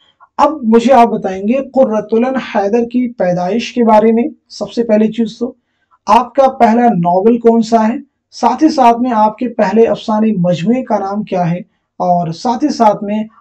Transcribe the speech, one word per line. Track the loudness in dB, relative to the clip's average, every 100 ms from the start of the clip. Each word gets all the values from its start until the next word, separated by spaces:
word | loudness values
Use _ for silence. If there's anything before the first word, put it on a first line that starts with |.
| _ _ _ -2
अब | -2 -2
मुझे | 0 2 4
आप | 4 4
बताएंगे | 0 -6 -6 -4 -4
कुर्रतुल | -2 0 0 0 -2 -2 0
ऐन | -4
हैदर | -6 -4 -2 -2 -2
की | -2 -4
पैदाइश | -2 -2 -2 -2 -4 -4
के | 0
बारे | 2 4 4
में। | 2 -2 -8 _
सबसे | -12 -8 -4
पहली | 0 0 0
चीज | -2 -6 -6
तो | -10 -12 _ _ _ _ 0
आपका | 2 2 0 0
पहला | 2 2 4 2
नॉवेल | 2 0 2 2 2
कौन | 2 2
सा | 2 0
है, | 0 -4 -10 _ _
साथ | -4 -2 2
ही | 2
साथ | 4 2 2
में | 0
आपके | 0 0 0 -6
पहले | -2 0 2 2
अफसाने | 0 -4 -2 0
मजमूए | 0 0 0 0 -2
का | -2 -4
नाम | -4 -6
क्या | -4 -4
है, | -2 -4 -8 _ _ -6
और | -2 -2 -2
साथ | -6 -4 -2
ही | -2
साथ | 2 0 0
में | -4 -6 -6 _